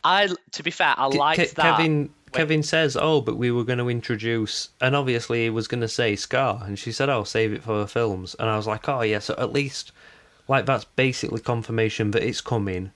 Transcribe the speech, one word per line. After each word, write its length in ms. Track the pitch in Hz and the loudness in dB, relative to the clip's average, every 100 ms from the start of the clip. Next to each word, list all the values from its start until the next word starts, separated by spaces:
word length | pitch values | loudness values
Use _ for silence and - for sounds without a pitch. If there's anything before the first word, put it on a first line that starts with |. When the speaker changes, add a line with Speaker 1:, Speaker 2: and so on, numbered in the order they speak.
Speaker 1:
I, 260 | 156 190 202 180 _ | 2 4 2 -2 _
to 120 | - | -8
be 80 | 165 | -6
fair, 220 | - 156 - | 0 2 2
I 120 | 135 | 2
Speaker 2:
Ke-, 40 | 147 | 2
Speaker 1:
liked 360 | 147 165 - | 2 2 0
Speaker 2:
Ke-, 40 | - | 2
Speaker 1:
that 220 | 165 113 | 4 4
Speaker 2:
Kevin, 200 | 160 151 | 4 2
Speaker 1:
when 120 | 147 - _ | 0 -8 _
Speaker 2:
Kevin 280 | 165 156 156 | -2 2 0
says, 320 | 151 165 151 123 | 2 2 2 2
"Oh, 240 | 156 151 | 4 4
but 140 | 113 113 | 2 0
we 140 | 120 | 0
were 120 | 120 | 2
gonna 240 | 117 123 123 | 0 0 0
introduce," 840 | 120 - 110 113 117 110 - - - | -2 -2 -2 0 0 0 -4 -8 -2
and 140 | 127 143 | 0 2
obviously 480 | 131 117 - 117 | 2 0 0 0
he 60 | 113 | 2
was 180 | 113 110 | 0 -2
gonna 200 | 120 113 | -2 -2
say 280 | - 117 101 | 0 0 0
Scar, 460 | - 127 131 107 101 | 0 0 0 -2 -6
and 120 | 101 | -6
she 140 | 117 | -6
said, 180 | 113 139 | -2 0
"Oh, 140 | 127 | 0
save 280 | 101 113 110 | 0 0 0
it 100 | 107 | -2
for 160 | 117 104 | -2 -2
the 80 | 104 | 0
films." 480 | 117 113 92 92 - | 0 0 -2 -8 -4
And 120 | 113 | -2
I 80 | 107 | 0
was 100 | 107 | -2
like, 200 | 107 - | -4 -2
"Oh, 140 | 131 | 0
yeah, 180 | 110 107 | 0 0
so 140 | - - | -2 -2
at 140 | 123 | -2
least, 380 | 139 139 - - - - - - _ - | 0 -2 -6 -12 -18 -20 -20 -20 _ -8
like, 180 | 131 98 | -4 -2
that's 180 | 120 - | -2 -2
basically 540 | - 131 - - 113 | 0 0 0 -4 -4
confirmation 680 | - 120 110 113 110 - 107 | -4 -4 -2 0 0 0 0
that 100 | 110 | 0
it's 180 | 110 - | 0 -4
coming, 500 | - 117 98 90 95 | -4 -2 -2 -4 -6